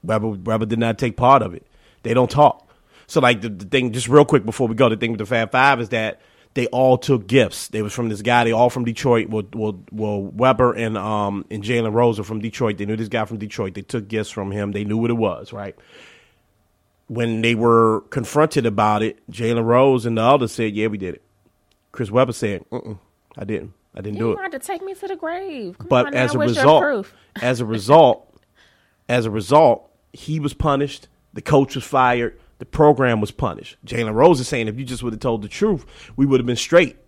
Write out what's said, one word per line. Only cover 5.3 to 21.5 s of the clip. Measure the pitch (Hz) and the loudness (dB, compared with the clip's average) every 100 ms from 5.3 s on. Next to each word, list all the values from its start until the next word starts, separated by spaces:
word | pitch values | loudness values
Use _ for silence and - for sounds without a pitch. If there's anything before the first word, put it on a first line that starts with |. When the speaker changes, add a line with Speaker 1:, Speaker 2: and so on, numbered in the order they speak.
| 120 113 | -2 0
Speaker 1:
Five | 127 135 135 | 2 4 2
is | 113 | -2
that | 117 110 - _ _ _ - | -4 -4 -8 _ _ _ -4
they | 117 | -4
all | 123 131 123 | 2 4 2
took | - 127 95 | 2 -2 2
gifts. | 131 107 - - | 2 2 -2 -10
They | 107 | -6
was | 104 | -6
from | - 117 | -6 -6
this | 104 | -4
guy. | 107 120 | 0 2
They | 117 | 2
all | 110 123 | 2 2
from | 131 117 | 2 -6
Detroit. | 110 135 117 104 | -2 0 0 0
Well, | 110 101 | -6 -8
well, | 117 107 92 - | -6 -6 -8 -14
well, | 110 107 104 | -8 -6 -6
Webber | 98 104 131 120 123 | -8 0 2 4 2
and, | 113 113 107 | 0 -4 -4
um, | 104 107 101 101 - | -4 -4 -4 -6 -10
and | 107 | -10
Jalen | 101 120 113 | -4 -2 0
Rose | 110 120 107 | 2 2 0
are | |
from | 95 110 | -8 -8
Detroit. | 110 - 117 98 | -8 -4 -4 -2
They | 101 | -6
knew | 110 | -6
this | 110 | -4
guy | 113 107 | -6 -6
from | 113 | -8
Detroit. | 104 - 98 98 | -10 -8 -8 -8
They | |
took | 90 120 101 | -8 -8 -6
gifts | 110 104 | -6 -6
from | - 98 | -8 -8
him. | 101 101 | -6 -6
They | 101 | -6
knew | 104 110 | -4 -2
what | 117 | -2
it | 117 | 0
was, | 107 82 101 | -2 -4 -12
right? | 104 98 - _ - - _ _ _ _ _ _ _ _ _ _ | -14 -14 -16 _ -20 -20 _ _ _ _ _ _ _ _ _ _
When | 113 117 113 | -4 -2 0
they | 113 117 | 0 2
were | 117 117 113 110 - | 4 6 4 2 -4
confronted | 139 110 147 - 151 117 | -8 -2 0 2 2 0
about | 104 107 107 | 0 2 2
it, | 110 - - | -2 -6 -18
Jalen | 107 117 117 113 | -6 -2 0 2
Rose | 120 135 131 113 | 4 4 4 0
and | 113 | 0
the | |
others | 117 143 117 | 4 4 2
said, | - 110 | -2 -4
"Yeah, | 101 110 | -2 -2
we | 104 | -2
did | 92 - | -8 -10
it." | _ _ _ | _ _ _